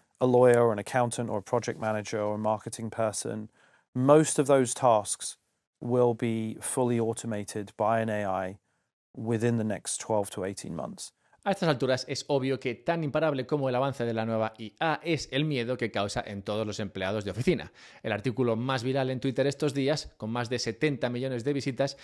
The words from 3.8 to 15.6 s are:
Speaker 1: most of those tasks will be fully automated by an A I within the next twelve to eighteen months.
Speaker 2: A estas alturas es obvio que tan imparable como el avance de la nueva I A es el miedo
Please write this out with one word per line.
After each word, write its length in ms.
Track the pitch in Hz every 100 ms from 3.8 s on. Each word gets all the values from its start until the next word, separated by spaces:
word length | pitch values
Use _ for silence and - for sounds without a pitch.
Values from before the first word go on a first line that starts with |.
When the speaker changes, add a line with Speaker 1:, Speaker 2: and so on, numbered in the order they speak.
| _
Speaker 1:
most 460 | 127 131 156 151 -
of 80 | 135
those 260 | 139 120
tasks 680 | - 131 110 101 - - - _ _ _ -
will 340 | 120 123 123
be 420 | 113 117 113 110 -
fully 380 | - - 123 117
automated 760 | 113 110 117 104 101 107 101 -
by 240 | 107 113
an 80 | 113
A 160 | 104
I 340 | 98 95 92 101 _ _ _ _ _
within 460 | - 110 117 120 117
the 60 |
next 360 | 107 98 - -
twelve 300 | - 107 98
to 140 | -
eighteen 300 | 95 101 -
months. 380 | 82 - - - _ _ _ 202
Speaker 2:
A 40 |
estas 180 | 190 165
alturas 380 | 127 127 127 -
es 160 | 135 -
obvio 300 | 139 131 131
que 160 | 127
tan 300 | 113 - 170
imparable 400 | 151 151 160 135
como 240 | 123 147 135
el 60 |
avance 320 | 123 139 131 117
de 80 |
la 100 | 113
nueva 300 | 113 113 110 -
I 200 | 110 -
A 180 | 160 151
es 240 | 170 160 -
el 140 | 131
miedo 320 | 156 135